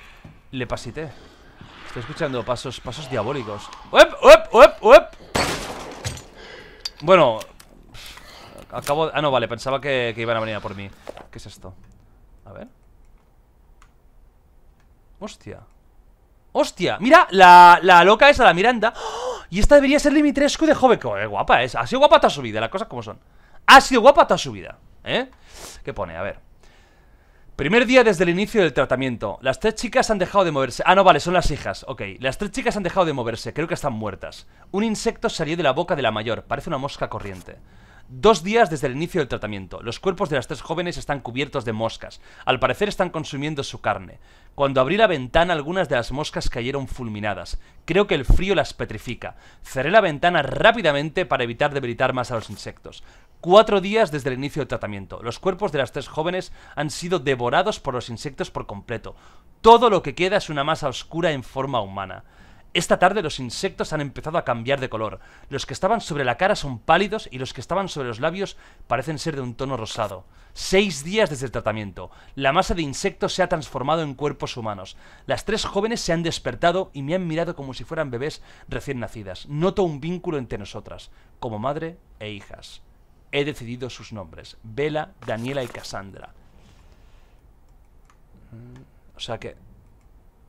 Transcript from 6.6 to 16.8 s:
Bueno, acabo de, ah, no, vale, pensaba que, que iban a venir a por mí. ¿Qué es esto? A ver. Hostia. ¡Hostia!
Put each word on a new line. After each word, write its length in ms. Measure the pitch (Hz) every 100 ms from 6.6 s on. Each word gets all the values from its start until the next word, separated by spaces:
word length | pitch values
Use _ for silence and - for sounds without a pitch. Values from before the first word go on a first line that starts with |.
| - - - -
Bueno, 380 | 151 185 135 110 - - - - - - - - - - - - -
acabo 360 | 120 - 147 160
de, 60 |
ah, 80 | 139
no, 80 | 151
vale, 180 | 127 120
pensaba 320 | 117 131 135
que, 320 | 143 131 120
que 60 | 110
iban 160 | 117 113
a 40 |
venir 160 | 110 104
a 40 |
por 140 | 104
mí. 160 | 98 98 - - - -
¿Qué 80 | -
es 80 | 107
esto? 280 | - 92 92 - - - _ - -
A 80 | -
ver. 160 | 98 254 _ _ _ - - _ _ _ _ _ - - _ _ _ _ _ _ _ _ _ _ _ _ -
Hostia. 420 | 190 - - 95 - _ _ _ _ _ _ _ _
¡Hostia! 460 | 240 285 -